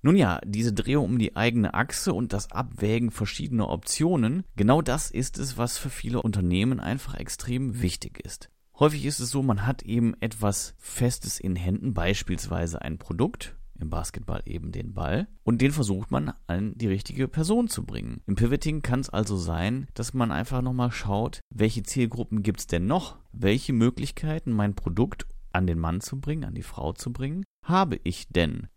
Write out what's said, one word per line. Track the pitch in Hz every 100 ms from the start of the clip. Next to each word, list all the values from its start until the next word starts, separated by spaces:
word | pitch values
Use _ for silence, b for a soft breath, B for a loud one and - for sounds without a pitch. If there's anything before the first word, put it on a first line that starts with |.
Nun | 139 196
ja, | 110 85
diese | - 104 117
Drehung | 104 117 143 104
um | 123
die | 110 -
eigene | 117 117 101 -
Achse | 127 - -
und | 98 120
das | 101 -
Abwägen | - - - 104 113 117
verschiedener | - 104 - 151 117 101
Optionen, | - - - 160 170 113 170 - -
genau | 104 147
das | 135 135 -
ist | - 131 -
es, | 135 120
was | 120 -
für | 139
viele | - - 120
Unternehmen | 113 101 90 90 113 131
einfach | - 131 -
extrem | - - - 120 123 135 123
wichtig | 92 - - -
ist. | - - - _ _ -
Häufig | 151 151 135
ist | 143
es | 123
so, | 139
man | 135 101 110
hat | 143
eben | - 117 117 -
etwas | 110 110 107 98 - -
Festes | - - 120 - - -
in | 95 90
Händen, | 90 95 -
beispielsweise | 95 85 98 - 87 - 87 85 82
ein | - 80
Produkt, | - 87 147 - - - - -
im | 78
Basketball | 80 80 - - - -
eben | - 82
den | 85 - 95
Ball, | 80 107 208 -
und | - 117
den | 131
versucht | 151 104 95 110
man | 123 143 - -
an | 87 104 -
die | 110
richtige | 98 - 131 131
Person | - 160 233 233
zu | - -
bringen. | 58 57 - -
Im |
Pivoting | 98 117 147 156 151
kann's | - 123 139
also | 101 107 98
sein, | 85 82 92 131 -
dass | - 120 127
man | 117
einfach | 73 113 127
nochmal | 127 127 123
schaut, | - 101 101 117 - -
welche | 113 110 110
Zielgruppen | 101 131 117 117 117 107
gibt's | 104 - -
denn | 85 92
noch? | 175 - - -
Welche | - 98 117 -
Möglichkeiten, | 120 117 - 139 - 156 156 -
mein | 110 104
Produkt | 98 - 87 135 - - - -
an | 90 90
den | 82
Mann | 82 90
zu | - 135
bringen, | 143 156
an | - -
die |
Frau | - - -
zu | - -
bringen, | 120 135 175 196 _
habe | - 180 185 107
ich | 85 - -
denn? | 87 80 80 -